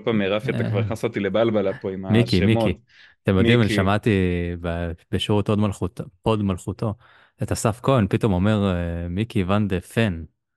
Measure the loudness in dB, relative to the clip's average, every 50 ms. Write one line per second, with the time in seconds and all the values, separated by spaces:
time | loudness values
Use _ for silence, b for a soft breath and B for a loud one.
0 | -2 0 0 0 0 0 0 -2 -2 -4 -4 -2 -4 -2 -2 -2 -2 -2 -4 -4
1 | -4 -4 -4 -2 -2 0 2 2 2 2 2 0 0 -2 -4 -4 -6 -8 -6 -6
2 | -2 2 4 4 4 4 2 2 4 2 2 2 2 0 -2 -6 b b b b
3 | b b b b _ 0 2 4 4 6 4 4 4 2 2 2 2 2 0 2
4 | 2 2 2 2 2 0 0 -2 -4 -4 -6 -6 -6 -4 -4 -4 -4 -6 -8 -10
5 | _ _ -4 -2 0 0 0 0 2 0 0 0 0 0 -2 -4 -6 -8 -6 -10
6 | -14 -16 -18 _ -2 0 0 0 0 -2 -4 -4 -6 -10 -8 -6 -6 -6 -6 b
7 | b b b b b b b _ -6 -4 -2 0 0 -2 -2 0 0 2 2 4
8 | 2 2 0 0 2 0 2 2 2 2 2 2 2 0 0 -2 -4 -4 -6 -6
9 | -6 -6 -4 -4 -6 -2 -2 -2 0 0 0 0 0 0 -2 -4 -4 -4 -2 0
10 | 0 0 -2 -6 -10 -14 _ _ _ _ _